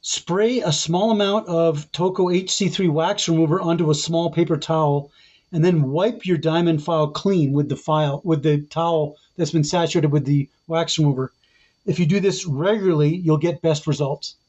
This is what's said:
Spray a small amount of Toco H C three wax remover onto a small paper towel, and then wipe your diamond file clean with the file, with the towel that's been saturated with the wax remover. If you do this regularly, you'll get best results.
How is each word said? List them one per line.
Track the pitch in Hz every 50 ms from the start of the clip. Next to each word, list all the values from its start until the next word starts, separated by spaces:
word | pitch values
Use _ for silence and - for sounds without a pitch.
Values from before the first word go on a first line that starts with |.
Spray | - - - - - - 170 190 214 233 254 247
a | - 175 147
small | - - 160 165 180 202 226 220
amount | 208 202 196 202 220 214
of | 175 175 165 165 165 156 147 147 _ -
Toco | - 175 190 185 - 185 180 180
H | 180 185 -
C | - - 202 175
three | - - 196 175
wax | 147 156 160 180 208 - - -
remover | 165 160 165 151 156 185
onto | 175 165 170 160 175 156
a | 151
small | 147 - - 165 165 170 165 -
paper | 170 170 170 165
towel, | 147 - - 165 160 156 147 143 143 143 - _ _ - _ _ _ _ _ -
and | 165 151
then | 185 180 156 143 127
wipe | 139 165 185 226 233 - -
your | 185 180
diamond | 156 - 160 156 170 175 170 160 147 147
file | - 170 160 151
clean | 147 151 - - 196 196 180 151 131 139
with | 143 147 147
the | 135
file, | - - - 156 151 156 147 139 139 -
with | 180 160 147 131
the | 160 147 147 147
towel | - - 156 165 170 170 156 151 147 147 _ _ _ _
that's | - 170 147 -
been | 165 147
saturated | 147 - 180 170 160 - 180 147 151
with | 143 147 131
the | 131 147 143 139 - _ _ _
wax | - 165 165 165 156 - -
remover. | 156 147 135 127 131 127 _ _ _ _ _ _ _ _ _ _ _
If | - 160 156
you | 175
do | 147 185 202
this | 180 202 - - -
regularly, | 180 139 131 160 196 214 220 196 185 170 151 147 147 160
you'll | 180 180 160 156
get | 147 151 170 165 - -
best | 160 156 151 -
results. | 156 143 127 147 139 147 - - - - _ _